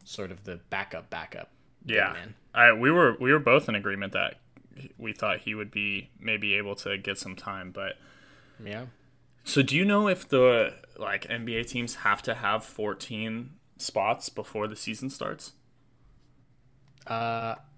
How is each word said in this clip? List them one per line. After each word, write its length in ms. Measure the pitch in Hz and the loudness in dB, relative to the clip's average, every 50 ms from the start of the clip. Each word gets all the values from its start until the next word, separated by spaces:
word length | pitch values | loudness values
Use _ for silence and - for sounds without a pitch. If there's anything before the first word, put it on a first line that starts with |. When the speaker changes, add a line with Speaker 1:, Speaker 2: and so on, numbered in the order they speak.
| - | -20
Speaker 1:
sort 260 | - - - 98 90 | -16 -12 -10 -10 -10
of 140 | 92 92 101 | -10 -12 -12
the 140 | 98 90 85 - _ | -12 -12 -12 -10 _
backup, 400 | - 98 98 - - 82 - - | -6 -6 -6 -6 -8 -12 -12 -10
backup 400 | - 80 80 - - - - - _ _ _ _ _ _ - | -10 -10 -10 -10 -12 -14 -14 -16 _ _ _ _ _ _ -8
big 120 | - 110 | 2 4
Speaker 2:
Yeah. 180 | 107 98 - - | 4 4 4 0
Speaker 1:
man. 220 | 85 87 110 110 - _ _ - | -6 -10 -14 -16 -20 _ _ 6
Speaker 2:
I, 200 | 120 120 120 113 | 8 10 10 10
we 180 | 107 120 139 | 8 6 6
were, 240 | 160 180 165 127 110 - | 6 8 6 6 4 4
we 120 | 127 127 | 4 4
were 80 | 147 156 | 4 4
both 280 | 139 117 123 151 151 - | 6 6 6 6 6 2
in 60 | 110 | -2
agreement 400 | 101 101 101 98 98 98 98 - | -2 -2 -4 -4 -4 -6 -4 -2
that 260 | 95 - - - - _ _ _ - - - - | -2 -2 -2 -4 -8 _ _ _ -20 -20 -20 -20
he, 160 | - 135 - - - | -18 -18 -18 -16 -12
we 140 | 117 110 104 | -10 -10 -8
thought 260 | - 113 104 92 87 | -4 -2 -2 -2 -2
he 160 | - - 110 | -4 -8 -8
would 160 | 107 104 104 | -8 -8 -8
be 380 | - 104 101 101 101 95 - - - - | -6 -4 -4 -4 -4 -6 -8 -12 -20 -12
maybe 340 | - 113 110 104 107 104 98 | -6 -4 -4 -2 -2 -2 -2
able 220 | 104 104 101 101 | -2 -2 -4 -8
to 200 | - - 101 101 98 | -6 -6 -6 -6 -4
get 180 | 98 98 98 - | -4 -6 -6 -6
some 180 | - 95 95 | -6 -8 -10
time, 360 | - - 101 98 95 92 92 | -10 -10 -10 -10 -10 -10 -12
but 260 | 90 98 98 95 92 - - - - - - - - - - _ _ - 110 | -10 -8 -8 -8 -10 -12 -16 -20 -20 -20 -20 -20 -20 -20 -20 _ _ -18 -14
Speaker 1:
Yeah. 220 | 101 104 113 127 123 - _ _ _ _ _ _ _ _ _ _ | -12 -12 -10 -12 -14 -18 _ _ _ _ _ _ _ _ _ _
Speaker 2:
So 200 | - - 143 131 | 0 2 2 2
do 120 | - 131 | 2 2
you 80 | 160 190 | 2 2
know 240 | 202 208 208 208 202 | 4 2 2 2 2
if 220 | 185 185 - - | 0 -2 -2 2
the, 460 | 139 127 127 127 120 117 107 - - - - _ - | 4 6 8 8 8 6 4 2 -2 -8 -20 _ -14
like, 320 | - 107 101 101 98 - - | -10 -6 -4 -4 -4 -4 -6
N 160 | 117 117 117 | -8 -6 -6
B 120 | 117 113 | -6 -4
A 80 | 113 117 | -4 -6
teams 320 | - - 120 120 117 - | -4 -4 -6 -6 -6 -8
have 260 | - - 104 104 - - | -2 2 2 2 2 0
to 120 | 127 113 | -4 -6
have 280 | 120 113 101 107 110 - | -2 -2 -2 -2 -2 -4
fourteen 920 | - - - 107 104 - - - - 117 107 110 113 113 113 120 135 160 - _ _ _ - | -6 -8 -6 -4 -4 -4 -6 -8 -10 -8 -6 -6 -6 -6 -8 -10 -12 -18 -20 _ _ _ -10
spots 520 | - - - 110 98 107 123 - - - | -10 -4 -2 0 0 0 0 -2 -4 -8
before 380 | - - 104 - - 107 104 107 | -8 -8 -10 -8 -6 -4 -4 -4
the 80 | 107 | -6
season 340 | - - - 110 107 127 135 | -8 -8 -8 -8 -6 -8 -8
starts? 440 | 135 - - - - - - - - _ _ _ _ _ _ _ _ _ _ - - _ _ _ _ _ _ _ _ _ _ _ _ _ _ _ _ _ - - | -8 -6 -6 -8 -8 -8 -14 -18 -18 _ _ _ _ _ _ _ _ _ _ -20 -20 _ _ _ _ _ _ _ _ _ _ _ _ _ _ _ _ _ -10 -6
Speaker 1:
Uh, 480 | 113 113 117 117 117 113 113 113 110 - - - - | -4 -4 -2 -2 -4 -4 -4 -6 -8 -8 -12 -20 -20